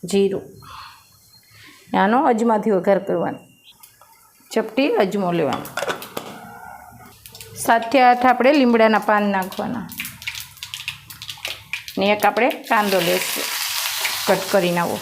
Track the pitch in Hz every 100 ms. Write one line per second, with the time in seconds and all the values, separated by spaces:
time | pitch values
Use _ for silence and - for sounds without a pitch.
0 | 175 196 196 - - - - - - -
1 | _ _ _ - _ - - - - 190
2 | 190 240 294 226 233 214 226 190 185 196
3 | 190 180 156 147 - _ _ _ - _
4 | _ _ _ _ _ - 220 254 285 466
5 | 196 202 185 170 143 117 - - - -
6 | - - - - - - - - - -
7 | - - - - - - - 233 226 277
8 | 247 247 254 247 247 302 247 233 220 214
9 | 214 208 208 196 185 - 208 - 175 -
10 | - - - - - - - - - -
11 | - - - - - - - - - -
12 | 196 208 208 202 254 - - 226 208 190
13 | 175 180 - - - - - - - -
14 | - - - 180 185 202 180 175 170 107